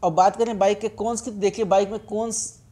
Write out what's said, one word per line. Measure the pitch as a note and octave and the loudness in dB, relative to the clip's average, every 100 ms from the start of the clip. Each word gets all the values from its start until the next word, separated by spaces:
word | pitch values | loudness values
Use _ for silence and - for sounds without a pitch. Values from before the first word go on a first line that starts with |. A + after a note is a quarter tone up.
और | F#3 | 0
बात | E3 F#3 G3+ | 4 4 4
करें | A3+ G#3 | -2 2
बाइक | G3 G#3 | 2 2
के | A3 | -4
कॉन्स | - G#3+ A#3 | -4 -4 -4
की, | B3+ | -6
तो | G#3 | -2
देखिए | G3 G#3 G#3 | -2 0 2
बाइक | G3 G3+ | 2 2
में | G#3+ | -4
कॉन्स | - G#3+ A3+ A3 - - _ | -8 -6 -4 -6 -8 -12 _